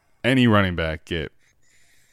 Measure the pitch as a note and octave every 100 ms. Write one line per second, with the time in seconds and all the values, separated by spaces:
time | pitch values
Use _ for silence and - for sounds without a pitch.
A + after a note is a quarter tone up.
0 | _ _ A#2 C3 A#2+ G#2 F#2+ E2+ D#2+ D#2
1 | - E2+ C#2+ _ _ _ _ _ _ _
2 | _